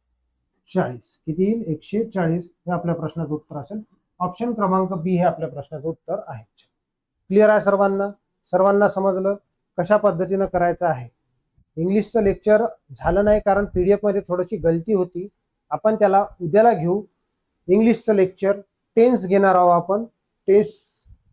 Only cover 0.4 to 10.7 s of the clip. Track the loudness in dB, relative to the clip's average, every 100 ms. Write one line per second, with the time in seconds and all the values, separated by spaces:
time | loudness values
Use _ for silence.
0.4 | _ _ -8 -4 -4 -6 -18 -18 -10 -2
1.4 | -2 -2 -4 -8 -6 -6 -6 -4 -2 -4
2.4 | -8 _ -8 -6 -4 -6 -6 -8 -8 -8
3.4 | -10 -16 -12 -14 -16 _ _ -10 -8 -6
4.4 | -8 -4 -2 0 -2 -4 -2 0 0 -2
5.4 | -8 -10 -14 -10 -10 -10 -10 -10 -10 -16
6.4 | -18 _ -20 _ _ _ _ _ -2 4
7.4 | 6 4 2 2 2 0 -4 -8 _ _
8.4 | -4 2 4 4 2 2 -2 0 -2 -4
9.4 | _ _ _ -6 0 2 2 0 -2 -2
10.4 | -2 -2 -2